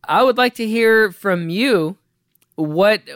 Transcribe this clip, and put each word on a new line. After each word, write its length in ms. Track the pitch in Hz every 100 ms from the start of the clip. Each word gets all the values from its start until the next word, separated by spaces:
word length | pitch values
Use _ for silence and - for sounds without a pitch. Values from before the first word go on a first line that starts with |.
I 180 | - 165
would 140 | 254 240
like 200 | 247 240
to 100 | 226
hear 460 | 226 226 220 214
from 360 | 175 202 180 165
you 480 | 180 269 202 156 196 _ _ _ _ _ -
what, 440 | 156 156 202 214 -